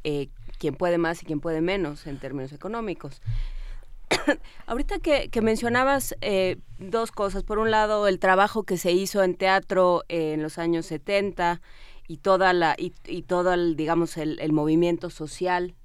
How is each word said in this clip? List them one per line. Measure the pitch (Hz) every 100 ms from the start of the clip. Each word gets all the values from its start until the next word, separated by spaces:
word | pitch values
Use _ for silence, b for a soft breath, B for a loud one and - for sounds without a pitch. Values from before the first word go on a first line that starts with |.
eh, | - 143 135 - - -
quién | 156
puede | 135 180 175
más | 165 165
y | -
quién | 151
puede | 165 160
menos | 170 196 151 147 147
en | 139
términos | 135 139 131
económicos. | 147 190 233 220 160 143 - B B B B B B B - -
<coughs> | - - - - - -
Ahorita | 233 294 311
que, | 320 277 -
que | 240
mencionabas, | 220 214 233 247 269 277 - -
eh, | - 196 185 - - -
dos | 190 226 226
cosas. | - 196 190
Por | - 214
un | 220
lado, | 220 214 214 208
el | 185
trabajo | 190 185 208 226
que | 190 180
se | 185
hizo | 180 190 202
en | 185 180
teatro, | 190 190 - 190 180 175 -
eh, | 170 156
en | 156
los | 156 170
años | 165 165 165
setenta | 156 - 202 202 170 170 170 B B B B B
y | 156
toda | 196 190 190
la, | 180 160 -
y, | 170 - -
y | 180
todo | - 180 180
el, | 180 170 151
digamos, | 156 165 165 -
el, | 156 -
el | 156
movimiento | 151 151 160 175 170 175
social, | - 151 - 180 180 180 -